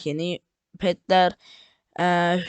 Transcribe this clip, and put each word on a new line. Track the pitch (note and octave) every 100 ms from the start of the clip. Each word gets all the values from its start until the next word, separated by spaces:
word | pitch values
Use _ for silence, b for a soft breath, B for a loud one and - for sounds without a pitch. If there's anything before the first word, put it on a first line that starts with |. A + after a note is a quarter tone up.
yeni | D3+ D3+ F3 F3 _ _ _ -
petler, | G3 F3 - F#3 F3+ - b b b b b -
ee, | F3 F3 F3 F3+